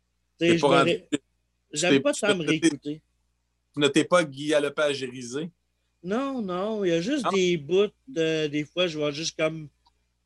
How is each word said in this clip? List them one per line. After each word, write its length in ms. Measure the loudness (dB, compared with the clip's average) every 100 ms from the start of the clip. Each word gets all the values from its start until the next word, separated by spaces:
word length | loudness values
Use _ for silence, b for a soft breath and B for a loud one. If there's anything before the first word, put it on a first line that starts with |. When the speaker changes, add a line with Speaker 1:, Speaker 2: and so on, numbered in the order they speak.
| _ _ _ -2
Speaker 1:
T'es 120 | 2
Speaker 2:
sais, 60 | 4
je 40 |
Speaker 1:
pas 60 | 4
Speaker 2:
me 40 | 4
Speaker 1:
rendu, 140 | 4
Speaker 2:
ré-, 160 | 0 -2
Speaker 1:
tu 80 | -6 _ _ _ _ _
Speaker 2:
j'aime 200 | -2 2
Speaker 1:
t'es, 60 | 4
Speaker 2:
pas 140 | 4
Speaker 1:
tu 80 | 0
Speaker 2:
tant 140 | 0 0
me 80 |
Speaker 1:
t'es, 60 | 0
Speaker 2:
réécouter. 500 | 0 2 0 -4 -12 _ _ _ _ _ _ _
Speaker 1:
tu 60 | 0
ne 80 | 2
t'es 160 | 2
pas 200 | 4 2
Guy 260 | 2 -4 -2
Lepagérisé ? 1000 | 0 0 0 -2 -2 -6 -10 -10 -8 -8 -12 _ _ _ _
Speaker 2:
Non, 380 | -6 -4 -4 -6
non, 400 | -6 -4 -4 -2 0
il 40 |
y 40 |
a 80 | 0
juste 240 | 0 -2 0
Speaker 1:
Non. 60 |
Speaker 2:
des 260 | 2 2 0
bouts, 300 | 0 2 2 -2 -10
de, 380 | -2 0 0 -2
des 180 | -4 -4
fois, 200 | -2 -2
je 100 | -2
vois 120 | -4
juste 240 | -4 -6 -4
comme 320 | -4 -4 -12 _ _ _ _ _